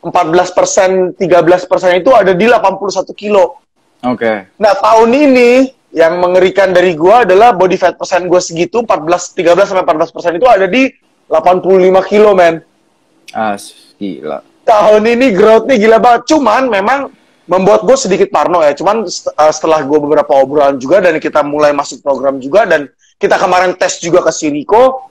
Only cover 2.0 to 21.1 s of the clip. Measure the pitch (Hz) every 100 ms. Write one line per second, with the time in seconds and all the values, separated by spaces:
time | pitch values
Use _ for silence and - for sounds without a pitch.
2 | 254 247 175 180 220 226 196 190 202 185
3 | - 208 202 208 175 - _ _ _ _
4 | 123 120 113 147 - _ 208 190 214 226
5 | 233 262 294 254 240 254 262 _ _ -
6 | 160 175 180 185 185 185 190 180 180 160
7 | 170 226 208 185 240 185 185 185 180 175
8 | 175 180 180 180 180 160 175 226 233 185
9 | 151 175 - - 165 175 196 185 170 180
10 | 160 160 170 170 247 208 190 220 262 _
11 | _ _ _ 156 160 185 175 190 185 185
12 | 185 208 214 196 170 165 _ _ _ _
13 | _ _ - - 110 101 - - _ _
14 | 101 73 76 71 _ _ - 214 208 214
15 | 214 240 269 185 214 220 233 262 214 226
16 | 226 233 - 311 247 226 269 202 202 269
17 | 269 _ _ _ _ 185 190 220 202 262
18 | 214 190 196 170 147 175 151 143 160 220
19 | 190 - - - 151 156 165 156 135 151
20 | 147 151 143 147 135 147 139 139 131 180
21 | 180